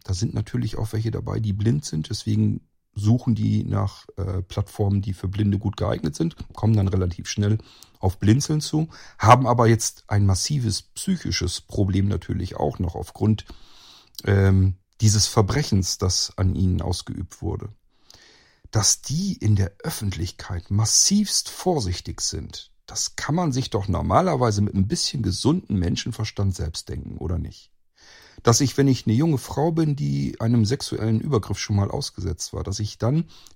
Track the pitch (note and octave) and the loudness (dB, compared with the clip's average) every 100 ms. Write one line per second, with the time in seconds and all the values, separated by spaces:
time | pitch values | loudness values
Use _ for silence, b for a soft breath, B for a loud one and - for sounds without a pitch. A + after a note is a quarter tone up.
0 | - F2+ A2+ - G#2+ B2 A#2 - G#2+ A2 | -6 -4 -4 -4 -6 -4 -4 -4 -6 -4
1 | A2+ G#2+ - G#2 A2 G2 G#2 C#3+ - D#3 | -4 -4 -4 -4 -4 0 0 0 -2 -6
2 | D#3 G#2+ - G#2+ G#2+ G2+ - _ _ - | -4 -6 -2 2 2 0 -8 _ _ -2
3 | G#2 B2 - G#2+ G#2+ G#2+ F2 G2+ G2+ - | 2 2 2 0 2 0 0 -2 -2 -6
4 | - - F#2+ F#2 F#2 - G#2 - G2+ G2 | -14 -8 -6 -4 -4 -4 -4 -2 0 2
5 | G2 F#2+ F#2 G2 G2+ G2 G2+ - - A2+ | 0 -4 -4 0 0 2 0 -2 -2 -2
6 | - - E3 - - - A2 A2 F#2+ F#2+ | -2 -2 -2 -4 -12 -2 2 4 4 2
7 | F2+ - - - G2+ A2+ B B B B | 0 -4 -6 -2 0 0 B B B B
8 | F#2+ - G2 B2 - D3+ - D#3 D#3+ B | -2 2 4 4 2 -2 -2 -2 -2 B
9 | B B G#2 B2 B2 A#2+ A2+ A2 - - | B B 6 8 6 4 6 4 0 -8
10 | - G#2 G2+ F#2 - D3 A#2 F#2 - - | -2 2 4 2 0 -2 0 -2 -6 -8
11 | - F#3 - - F2 - - - G2 F#2+ | -4 -2 -2 -4 -4 -6 -6 -2 0 2
12 | G2 F2+ - F#2 F2+ - D2 - F2 - | 0 -2 -4 -6 -6 -4 -4 -2 -4 -6
13 | - - G#2 G#2+ - B B B B B | -10 -2 2 2 -2 B B B B B
14 | B B - G2 G2 F#2+ F#2+ F2+ _ - | B B 0 4 6 6 4 0 _ 0
15 | G#2+ G#2 - - G2 C#3 D3+ G2+ F#2 - | 2 4 2 2 2 0 0 0 0 -2
16 | F#2 - - - F#2 - F#2 F2 F2 F2 | -2 0 -2 0 0 2 0 0 -2 -4
17 | - - F2+ - - - - - _ b | -8 -10 -10 -8 -6 -6 -8 -16 _ b
18 | b b b b b b b - - - | b b b b b b b 0 0 0
19 | - D3 G3 - A2 G2+ F#2+ - D#3+ - | -2 -4 -2 -2 2 2 2 -4 -8 -6
20 | G2+ E2+ F2 - - F2+ - G2+ A2 - | -4 -4 -6 -8 -10 -8 -2 0 2 2
21 | - G3+ G#3 - - - F#3 D#3+ F#2+ F2+ | 4 4 2 -2 -4 -4 0 0 0 -4
22 | - - - D#2+ D2 - - _ - - | -6 -6 -6 -6 -10 -14 -20 _ -12 -8
23 | - - - D#3+ E3+ B2+ - G#2+ F#2+ E2+ | -8 -6 -2 0 0 -2 -2 -2 -2 -2
24 | E2+ A#2 F#3 - A#2 G#2 G#2 G2 F#2+ F3 | 2 2 2 2 2 2 2 2 0 0
25 | - C#3 G#2 F#2+ B2 F3 - G2+ E2+ B2 | -2 -4 -4 0 0 0 0 -2 0 -2
26 | - - G#2+ - G2 F2+ D#2+ - - C#2+ | -4 -6 -6 -2 -2 -2 -6 -8 -10 -10
27 | - - D#2+ F2 D#2+ - - _ _ _ | -10 -8 -4 -4 -6 -12 -20 _ _ _
28 | B B B B - - C#3 - C#3 B2 | B B B B 4 4 4 2 2 2
29 | - A2+ E3 C3+ - - D#3+ E3 D#3 C#3+ | 2 2 2 0 -2 -2 0 2 0 0
30 | D3 C#3 - - A2+ A#2+ G#2 C3+ - - | -2 -2 -2 -2 0 2 2 0 -4 -4
31 | A2 A2 - C3+ - G2+ - G2+ G2 - | 0 0 0 -2 -2 -4 -2 0 0 -2
32 | - - F#2 E2+ - - E2+ G2 G#2+ - | -8 -6 -6 -6 -8 -8 -6 -6 -6 -2
33 | A2+ D3+ E3 B B | 0 0 -2 B B